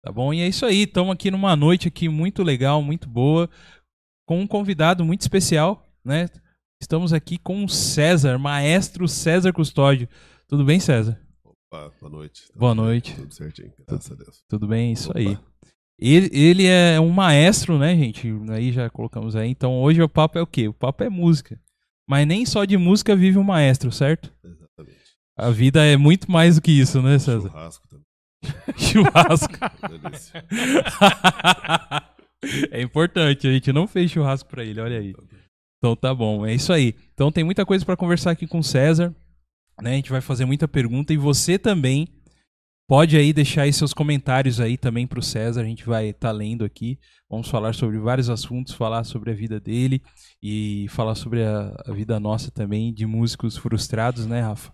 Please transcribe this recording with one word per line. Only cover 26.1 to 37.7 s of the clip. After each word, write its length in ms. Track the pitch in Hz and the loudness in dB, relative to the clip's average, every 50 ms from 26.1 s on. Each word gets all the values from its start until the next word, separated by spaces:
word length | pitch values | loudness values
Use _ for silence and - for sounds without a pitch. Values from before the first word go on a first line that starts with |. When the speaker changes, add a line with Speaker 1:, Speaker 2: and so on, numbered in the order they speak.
| 180 190 - - | 6 4 2 0
Speaker 1:
mais 240 | 180 165 165 175 170 | 2 6 6 8 6
do 60 | 156 | 6
que 100 | - 165 | 6 4
isso, 300 | 156 139 131 - - 135 | 6 6 4 4 2 2
né, 160 | 127 135 143 139 | 2 4 2 2
César? 300 | 143 139 120 110 98 95 | 2 0 -2 -2 -4 -8
Speaker 2:
Churrasco 380 | 73 76 82 82 - _ _ _ | -12 -14 -18 -18 -20 _ _ _
também. 160 | - 143 _ _ _ _ _ _ _ _ - | -20 -20 _ _ _ _ _ _ _ _ -12
Speaker 1:
<laughs> 340 | - - - - - - | -12 -12 -10 -12 -12 -6
Churrasco. 760 | - - - - - 285 359 - - - - - - 302 - - - 254 - - _ - 190 | -2 -2 2 4 6 4 6 6 6 6 6 4 0 0 -4 -6 -8 -10 -10 -10 _ -14 -14
Speaker 2:
Delícia. 560 | 165 160 147 170 143 147 - - - 170 165 | -14 -12 -16 -16 -16 -16 -20 -18 -20 -20 -12
Speaker 1:
<laughs> 1700 | _ 196 233 247 254 269 - - - - - 202 196 202 - - 185 - - - - 180 - - - 165 165 - _ 143 147 - _ _ _ _ _ _ _ - - 123 139 202 - | _ -8 -6 -2 0 0 0 0 -2 2 4 4 4 4 4 0 0 0 2 0 0 0 0 -2 -4 -4 -4 -2 _ -8 -8 -8 _ _ _ _ _ _ _ -12 -8 -4 -4 -4 -4
É 100 | - 117 | -4 -8
importante, 640 | 123 120 - 151 165 175 _ 180 160 147 143 135 - | -8 -4 0 0 0 0 _ 0 2 2 2 2 0
a 40 | 135 | 0
gente 220 | 131 131 - 139 135 | 0 2 0 0 0
não 140 | 147 180 | 0 -2
fez 240 | 220 - 185 175 165 | -2 -2 -2 -2 0
churrasco 360 | - 170 147 135 135 131 - _ | 0 -2 -2 -2 -2 -6 -8 _
pra 140 | - 131 117 | -14 -12 -12
ele, 160 | 110 104 110 | -10 -10 -8
olha 200 | 110 117 120 113 | -8 -6 -6 -6
aí. 140 | 104 98 92 - - _ - - _ _ _ _ _ _ _ _ | -8 -10 -12 -14 -20 _ -20 -20 _ _ _ _ _ _ _ _
Então 160 | - 120 117 | -2 -2 0
tá 180 | - - 127 131 | 0 -2 -4 -2
bom, 320 | 127 113 107 107 104 107 | -2 -2 -2 -2 -2 -2
é 80 | 110 113 | -2 -2
isso 180 | 135 - - | -2 0 2
aí. 240 | 180 160 131 120 107 - _ _ _ | 2 2 2 0 -2 -6 _ _ _
Então 180 | - 139 151 | 0 0 0
tem 120 | - 180 160 | 2 0 -2
muita 220 | 165 196 - 196 | -2 -2 -2 0
coisa 180 | - | 0